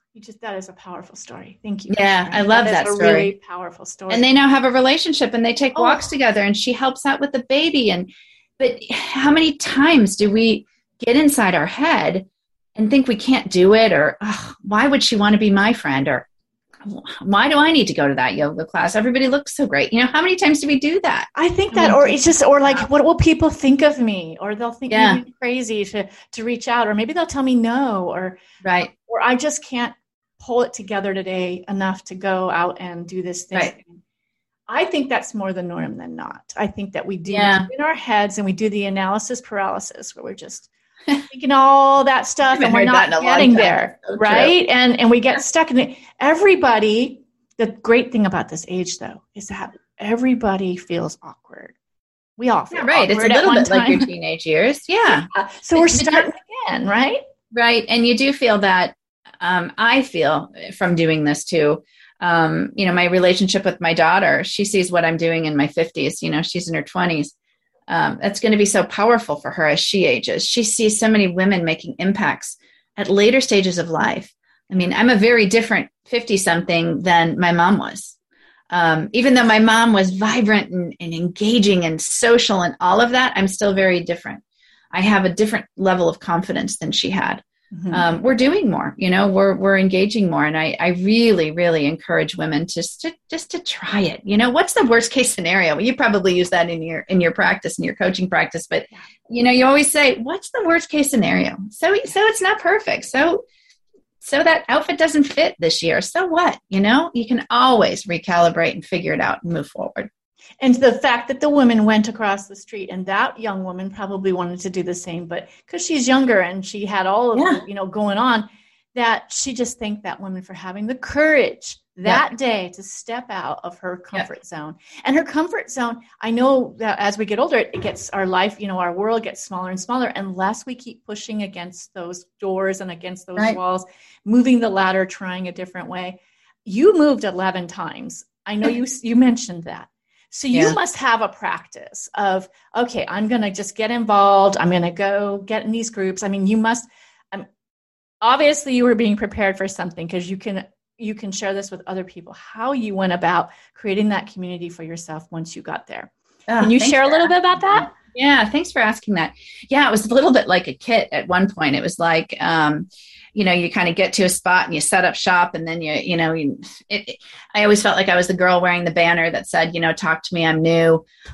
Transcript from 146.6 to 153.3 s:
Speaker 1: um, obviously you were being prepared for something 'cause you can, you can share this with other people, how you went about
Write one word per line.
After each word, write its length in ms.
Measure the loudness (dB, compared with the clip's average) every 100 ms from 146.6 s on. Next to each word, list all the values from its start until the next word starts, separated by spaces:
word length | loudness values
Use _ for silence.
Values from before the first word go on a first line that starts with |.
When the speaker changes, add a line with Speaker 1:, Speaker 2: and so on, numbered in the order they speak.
| 0 -2 -6 _ _ _ _
Speaker 1:
um, 140 | -16 -16 _ _ _ _ _ _ _
obviously 540 | 2 4 4 2 -2 2
you 80 |
were 120 | 2 2
being 200 | 0 -2
prepared 420 | -4 -2 -2 -2
for 100 | -8
something 380 | -6 -10 -10 -8
'cause 200 | -8 -8
you 60 | -10
can, 300 | -8 -10 -12 _ _ _
you 180 | -12 -10
can 160 | -10
share 220 | -8 -6
this 180 | -6 -8
with 100 | -14 -10
other 160 | -10
people, 300 | -10 -16 -20
how 380 | -20 -20 -8 -4
you 220 | -4 -4 -2
went 180 | -2
about 360 | 0 0